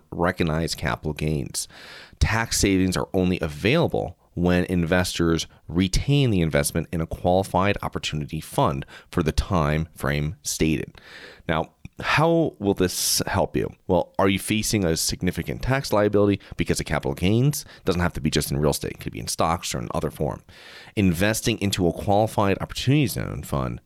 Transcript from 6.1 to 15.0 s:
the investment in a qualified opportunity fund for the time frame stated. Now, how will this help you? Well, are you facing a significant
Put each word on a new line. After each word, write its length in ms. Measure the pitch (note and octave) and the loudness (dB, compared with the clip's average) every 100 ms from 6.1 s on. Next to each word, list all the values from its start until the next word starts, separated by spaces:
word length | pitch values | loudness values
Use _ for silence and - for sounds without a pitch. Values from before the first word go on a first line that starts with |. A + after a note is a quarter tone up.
| C#3+ C3 | 2 4
the 120 | G2 | 2
investment 460 | D#2+ D2 D2 E2+ - | 2 2 0 -2 -4
in 100 | E2+ | -4
a 60 | D#2+ | -4
qualified 680 | - F2+ F#2 G2 F2+ G2 G2+ | -2 2 2 2 0 0 0
opportunity 580 | - - - D2+ C#2+ D#2 | -4 -6 -6 -6 -6 -8
fund 460 | - - B2 C2+ - - - | -6 0 0 -2 -8 -18 -6
for 140 | - | -2
the 80 | D#2 | 0
time 560 | - - F#2 D2 D#2 D#2+ - | 0 0 0 2 0 -4 -6
frame 400 | C#2 D2 D2+ - | -4 -2 -4 -6
stated. 580 | - - D#2+ D2 - - - - - - - | -8 -2 0 0 -4 -14 -20 -20 -20 -14 -4
Now, 220 | D#2+ D#2+ _ - - | -4 -4 _ -20 -8
how 540 | - - E3 E3 D#3 - | -2 2 4 4 0 0
will 160 | G2+ G2 | -2 2
this 480 | F2+ - - - - | 0 0 -2 -2 0
help 320 | G2 D2+ C2 | 0 0 -2
you? 140 | G1+ - - | -4 -8 0
Well, 260 | F2+ - - | 0 0 0
are 100 | G2 | 2
you 80 | F#2+ | 2
facing 480 | - A2 G#2 G#2+ F2 | 0 0 2 0 2
a 100 | |
significant 680 | E2 | 0